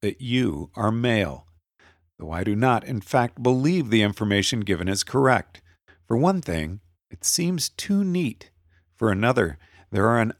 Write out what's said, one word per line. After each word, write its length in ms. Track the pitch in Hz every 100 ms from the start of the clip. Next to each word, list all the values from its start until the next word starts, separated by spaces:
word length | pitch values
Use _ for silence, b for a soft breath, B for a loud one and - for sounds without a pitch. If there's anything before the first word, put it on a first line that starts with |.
that 200 | 104 -
you 500 | 127 127 117 73 87 -
are 160 | 107
male. 560 | 113 123 113 85 67 - _ _ b b b _ -
Though 100 | 78
I 140 | 85
do 100 | 98
not, 300 | 104 127 113
in 160 | - 120
fact, 420 | - 131 120 -
believe 480 | 123 127 143 180 123
the 120 | 110
information 580 | 104 104 107 101 95 117
given 260 | 101 87 90
is 160 | 98
correct. 580 | - 135 131 117 - - b b b b -
For 100 | 117
one 240 | 170 190
thing, 420 | - 82 78 98 _ _ _
it 140 | 85
seems 440 | - - 170 180 -
too 360 | - - 202
neat. 480 | 190 180 147 - - _ _ _ _
For 160 | - 110
another, 480 | 98 117 127 87 76 b b b
there 160 | 104 110
are 140 | 117
an 140 | 113 -